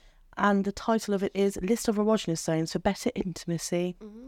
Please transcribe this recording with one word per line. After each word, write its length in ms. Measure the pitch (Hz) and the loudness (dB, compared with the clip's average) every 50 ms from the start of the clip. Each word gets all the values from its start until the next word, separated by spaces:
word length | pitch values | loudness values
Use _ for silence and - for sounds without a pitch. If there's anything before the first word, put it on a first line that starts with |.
| _ - _ _ - _ - - | _ -20 _ _ -20 _ -6 0
and 260 | 190 202 202 196 190 | 2 4 4 4 2
the 60 | 196 | 0
title 420 | 196 - - - 226 220 - - 202 | -4 -4 0 0 2 2 2 0 -2
of 100 | 190 196 | 0 0
it 80 | - - | -2 0
is 220 | 190 196 196 196 - | 2 2 2 2 0
List 260 | 175 185 233 226 - - | 0 0 0 2 2 0
of 100 | 208 208 | 2 2
Erogenous 420 | 208 214 220 208 - - 165 160 | 4 4 4 2 2 0 -2 -2
Zones 320 | - - 165 160 160 160 | 0 0 0 2 0 0
for 80 | - 180 | -2 0
Better 320 | - - 185 - - 196 - | 0 0 0 0 -2 -2 -2
Intimacy. 840 | - - 185 165 - - - 170 160 - - 180 175 175 180 175 - 220 208 208 226 254 | -2 -4 -4 -6 -8 -4 -4 -4 -2 -2 -2 -2 0 0 -2 -4 -8 -14 -18 -18 -18 -18